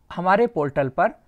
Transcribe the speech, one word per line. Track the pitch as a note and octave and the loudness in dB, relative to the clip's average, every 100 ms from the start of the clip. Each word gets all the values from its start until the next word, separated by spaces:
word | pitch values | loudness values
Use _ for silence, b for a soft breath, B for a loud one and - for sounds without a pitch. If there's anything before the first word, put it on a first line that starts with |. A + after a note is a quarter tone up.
| - | -16
हमारे | - F3+ G3+ A#3 | -4 2 2 2
पोर्टल | E3 D3 D3 C3+ | 0 -4 -2 -2
पर | D3+ G3+ - | 0 -2 -2